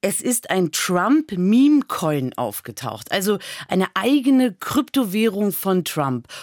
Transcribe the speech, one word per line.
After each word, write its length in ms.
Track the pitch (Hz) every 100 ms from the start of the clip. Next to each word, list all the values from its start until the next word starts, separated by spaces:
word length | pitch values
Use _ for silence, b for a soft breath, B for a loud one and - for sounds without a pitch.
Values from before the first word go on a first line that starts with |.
es 160 | 294 -
ist 300 | - 240 -
ein 220 | 190 175
Trump-Meme-Coin 1600 | - - 180 190 302 311 190 180 226 277 294 - - 165 151 127 -
aufgetaucht, 760 | 120 101 - 113 123 110 -
also 260 | 190 190 202 B B 143
eine 180 | 185 185
eigene 580 | - 214 285 254 269 254
Kryptowährung 1000 | 185 - - 269 269 233 190 226 196 208
von 320 | - 196 185
Trump. 420 | 165 - 139 123 117 B